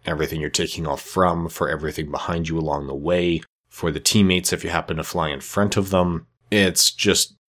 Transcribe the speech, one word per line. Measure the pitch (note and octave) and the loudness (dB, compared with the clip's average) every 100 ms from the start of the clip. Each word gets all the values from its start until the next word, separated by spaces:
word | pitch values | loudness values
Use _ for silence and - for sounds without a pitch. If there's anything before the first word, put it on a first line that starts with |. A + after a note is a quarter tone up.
| - | -6
everything | D#2 D2+ D#2+ | -2 -2 -2
you're | D2 | -4
taking | - E2+ - D#2 | -2 -4 -4 -4
off | C#2+ | -4
from, | - - F2+ E2+ E2 | -2 2 2 2 -4
for | - D2+ | -2 -2
everything | D#2 D#2 - D2 | -2 -4 -6 -6
behind | D2 - E2+ D#2+ | -6 -4 -4 -2
you | E2 | -2
along | D#2 C#2+ C#2+ | -2 -4 -6
the | |
way, | C#2 D2+ F2+ F2 E2 - _ _ | -6 0 2 2 -2 -4 _ _
for | - F2 | -6 -4
the | E2+ | 0
teammates | - G#2+ F#2+ F2+ - | 2 4 6 4 2
if | E2+ | -4
you | F2+ | -2
happen | E2+ - D#2+ | -2 -2 -6
to | |
fly | D#2 F2+ D#2 | -4 -2 -2
in | C#2+ | -4
front | - - G2+ G#2 | -4 0 2 2
of | F#2+ | 2
them. | F#2+ F2+ E2 - _ - | 2 2 -2 -8 _ 0
It's | G#2 F#2+ F2 - | 2 4 4 0
just, | - - - - _ | 2 2 2 0 _